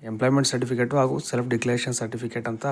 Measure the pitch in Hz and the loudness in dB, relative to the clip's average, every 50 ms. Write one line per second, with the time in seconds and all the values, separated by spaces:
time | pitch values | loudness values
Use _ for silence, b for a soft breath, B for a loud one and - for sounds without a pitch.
0 | - 113 110 107 127 131 135 139 135 131 - 123 127 120 131 117 123 120 143 143 | -10 -8 -4 0 2 4 4 4 4 2 0 0 -2 0 0 0 0 2 4 2
1 | 131 131 139 139 - - - 120 120 127 120 113 - 123 120 120 - 131 120 - | 2 2 2 -2 -4 -2 -2 -2 0 0 0 0 2 2 0 0 0 -2 -4 -4
2 | 120 110 120 117 123 113 - 120 117 120 113 110 - 139 | -4 -4 -6 -6 -6 -6 -6 -4 -4 -4 -6 -4 -2 -4